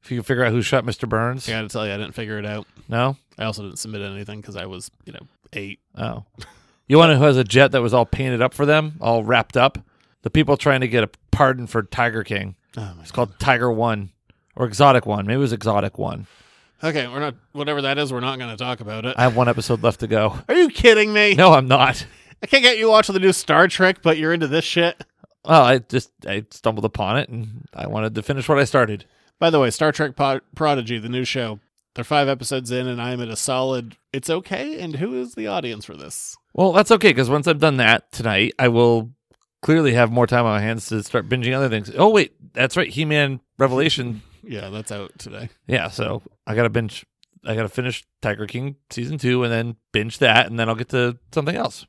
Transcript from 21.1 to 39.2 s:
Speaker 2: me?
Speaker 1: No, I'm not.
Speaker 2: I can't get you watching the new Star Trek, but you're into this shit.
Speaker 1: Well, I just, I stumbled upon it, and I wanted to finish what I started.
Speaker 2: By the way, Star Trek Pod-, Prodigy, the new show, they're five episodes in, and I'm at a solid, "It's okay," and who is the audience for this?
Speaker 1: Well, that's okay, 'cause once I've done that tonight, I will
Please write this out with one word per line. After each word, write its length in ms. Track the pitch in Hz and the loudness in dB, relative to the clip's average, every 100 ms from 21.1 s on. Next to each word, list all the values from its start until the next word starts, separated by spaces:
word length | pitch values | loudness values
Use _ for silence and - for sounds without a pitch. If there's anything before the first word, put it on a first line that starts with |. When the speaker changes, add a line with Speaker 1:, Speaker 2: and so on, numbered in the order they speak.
Speaker 2:
me? 220 | 208 208 185 | 2 4 6
Speaker 1:
No, 180 | 185 | 8
I'm 140 | 151 131 | 8 6
not. 380 | 131 131 131 - _ _ _ | 4 4 0 -10 _ _ _
Speaker 2:
I 60 | 208 | 0
can't 160 | 277 | 4
get 140 | 247 226 | 4 4
you 120 | 220 | 6
watching 240 | 214 214 | 6 4
the 60 | 190 | 2
new 140 | 190 | 2
Star 340 | 185 - 156 185 | 2 2 4 4
Trek, 340 | - 185 185 | 4 0 2
but 160 | 170 156 | 0 2
you're 160 | 156 | 0
into 140 | 170 151 | -2 0
this 160 | 156 - | -2 -2
shit. 380 | 175 170 - - _ _ _ - | 0 0 -2 -18 _ _ _ 4
Speaker 1:
Well, 160 | 160 | 6
I 160 | 123 131 | 8 4
just, 300 | - 127 - _ - | 2 -4 -4 _ -8
I 180 | 101 107 | -8 -8
stumbled 340 | - 113 107 107 | -6 -4 -2 -6
upon 320 | - 98 120 | -4 -2 -2
it, 100 | 139 | -4
and 380 | 117 110 113 - | -10 -12 -14 -18
I 140 | - 98 | -12 -8
wanted 280 | 107 110 110 | -6 -4 -6
to 60 | |
finish 240 | 104 135 123 | -6 -6 0
what 120 | 143 | 2
I 40 | |
started. 420 | 139 139 113 104 - _ _ _ | 4 2 0 -2 -10 _ _ _
Speaker 2:
By 100 | 170 | 2
the 100 | 160 | 4
way, 120 | 127 | 2
Star 200 | - 156 | 2 -2
Trek 220 | 143 147 - | 0 -4 -2
Pod-, 240 | 139 135 _ - | -2 -2 _ -4
Prodigy, 420 | 156 143 113 117 | 0 0 -2 -8
the 80 | 110 | -6
new 140 | 123 127 | -6 -4
show, 340 | 135 117 107 _ _ _ - | -4 -6 -8 _ _ _ -12
they're 80 | |
five 240 | 117 151 139 | -2 0 2
episodes 440 | 131 123 135 120 | -2 -4 -6 -4
in, 160 | 123 127 | -6 -4
and 140 | 123 | -6
I'm 200 | 120 123 | -6 -6
at 80 | 117 | -8
a 60 | 110 | -8
solid, 580 | - 131 131 127 117 - _ | -4 -2 -2 -4 -8 -18 _
"It's 160 | 135 - | -10 -4
okay," 500 | 165 185 202 285 311 | -4 -4 -8 -8 -10
and 160 | 170 143 | -10 -8
who 180 | 196 254 | -6 -6
is 160 | 247 - | -10 -10
the 120 | 220 | -6
audience 380 | 185 123 107 - | -6 -6 -10 -14
for 100 | 73 | -18
this? 420 | 71 - - - _ | -14 -14 -14 -16 _
Speaker 1:
Well, 180 | - 190 | 0 4
that's 180 | 175 208 | 4 4
okay, 220 | 226 208 | 6 6
'cause 160 | 127 123 | 4 0
once 180 | 147 147 | 0 0
I've 120 | 151 | 2
done 180 | 156 131 | 2 4
that 340 | 113 113 _ | 4 4 _
tonight, 420 | - 117 98 110 - | -6 -2 0 0 2
I 80 | 127 | 2
will 440 | 117 120 117 113 _ | 4 4 4 -2 _